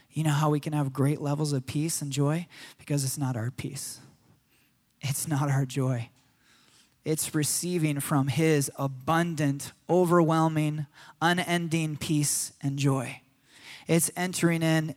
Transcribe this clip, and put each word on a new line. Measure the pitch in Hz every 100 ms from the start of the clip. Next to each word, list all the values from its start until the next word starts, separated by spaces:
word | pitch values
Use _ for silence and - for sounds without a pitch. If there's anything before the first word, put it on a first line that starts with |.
| _ -
You |
know | 156
how | 147 156
we | 151
can | 160
have | 151 135
great | 135 139 147
levels | 143 147 151
of | 139 -
peace | 147 160 -
and | 147
joy? | 135 143 160 175 - - -
Because | - 147
it's | 135 156
not | 131 120
our | 113
peace. | - - 139 - - - _ _ _ _ _ _ _ _ _
It's | 139 143 -
not | 143 147
our | 139 131
joy. | 139 131 123 117 _ _ _ _ _ _ _ _ _
It's | - 156 -
receiving | 156 147 - 175 180 156 143
from | - 147 135
his | 120 160 151 139 -
abundant, | 139 131 143 165 175 151 147 139 - - -
overwhelming, | 175 180 175 160 160 160 156 151 151 143 - - -
unending | 165 175 170 175 170 165 156 147
peace | - 151 143 - - -
and | 139 139
joy. | 139 135 123 - _ _ _ - - - -
It's | 165 - -
entering | 185 180 170 165
in | 160 160 156